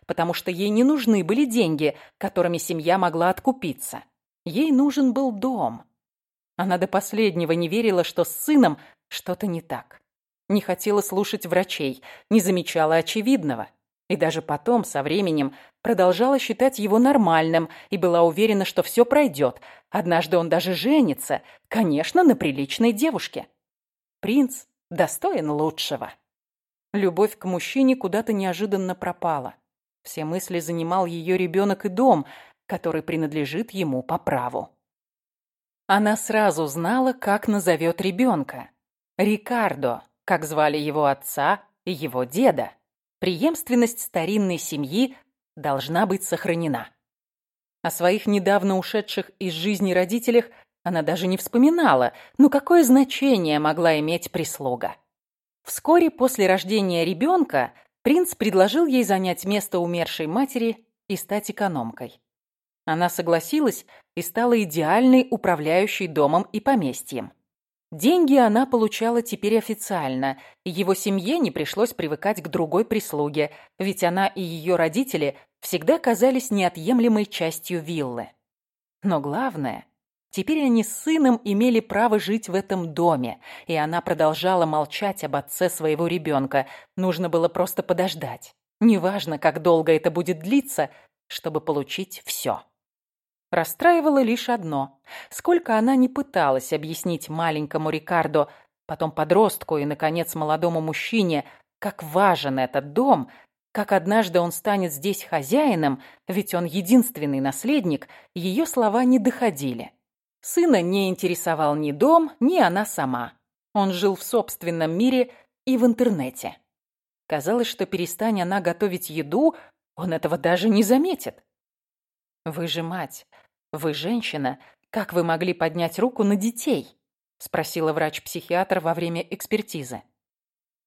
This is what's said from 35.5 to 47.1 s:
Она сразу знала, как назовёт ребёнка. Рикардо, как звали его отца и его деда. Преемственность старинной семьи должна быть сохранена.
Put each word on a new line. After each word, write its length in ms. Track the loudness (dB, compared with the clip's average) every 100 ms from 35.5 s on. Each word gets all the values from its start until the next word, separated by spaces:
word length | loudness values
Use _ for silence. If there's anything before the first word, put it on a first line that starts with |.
| _ _ _ 0
Она 300 | 2 2 0
сразу 500 | 0 2 2 2 -2
знала, 460 | -2 -2 0 0
как 360 | -2 -2 -2 0
назовёт 520 | 0 0 0 0 -2
ребёнка. 720 | -2 0 2 0 -4 -10 -18 _ _ _ _ -2
Рикардо, 840 | 0 0 -2 -2 -2 0 -4 -4 -10 _
как 200 | -2 -2
звали 340 | 0 2 2 2
его 280 | -2 0 0
отца 560 | 0 -4 -2 0 0 _ _
и 80 | -10
его 320 | -6 -6 -4
деда. 480 | -4 2 2 2 -4 -10 _ _ _ -6
Преемственность 840 | -4 0 0 -2 0 2 2 -2
старинной 580 | -6 -4 -2 0 0 -2
семьи 580 | -6 -6 -2 0 -2 -4 _ _ _ -8
должна 500 | -4 -4 -2 0 0
быть 180 | -2
сохранена. 640 | -4 -4 -2 -2 -2 -4 -8 _ _